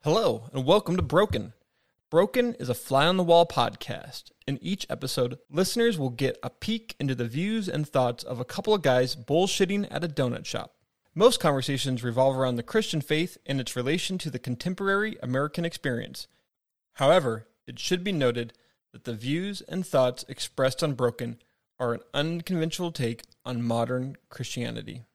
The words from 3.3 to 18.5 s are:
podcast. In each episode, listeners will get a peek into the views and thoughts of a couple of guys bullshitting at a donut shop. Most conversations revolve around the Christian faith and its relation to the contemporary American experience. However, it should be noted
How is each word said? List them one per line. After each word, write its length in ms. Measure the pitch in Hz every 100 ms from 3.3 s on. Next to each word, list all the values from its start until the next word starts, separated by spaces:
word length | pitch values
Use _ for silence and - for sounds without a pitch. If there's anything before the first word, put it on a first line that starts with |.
| 170 165
podcast. 840 | - 117 - - - - - - _ -
In 120 | 139
each 240 | - 196 -
episode, 480 | 131 135 - 123 139 _
listeners 480 | 147 190 233 233 185
will 120 | 131
get 280 | 117 135 -
a 80 | 139
peek 460 | _ - 226 226 -
into 160 | 143
the 120 | 127 120
views 400 | 123 196 226 190
and 180 | 147 151
thoughts 360 | 139 123 120
of 160 | - 120
a 40 |
couple 300 | 127 - 202
of 80 | 214
guys 320 | 143 127 127
bullshitting 720 | - 117 147 190 - 190 202 202
at 120 | -
a 60 | 165
donut 380 | 143 131 120 -
shop. 280 | - - _ _ _ _
Most 240 | - 226 240
conversations 600 | 170 139 127 139 139 127
revolve 340 | 123 117 131 131
around 200 | 131 120
the 60 |
Christian 380 | 117 220 214 160
faith 360 | 139 156 175 - -
and 140 | 139
its 160 | 123 -
relation 400 | 123 175 - 185
to 120 | 156
the 80 | 139
contemporary 760 | - 123 180 185 196 196 214 -
American 420 | 123 131 147 147
experience. 600 | 165 - 139 117 107 - - _ _ _ _ _ _
However, 520 | - 139 170 135 110 - _ -
it 120 | 123
should 240 | - 180
be 100 | 185
noted 400 | 180 131 120 117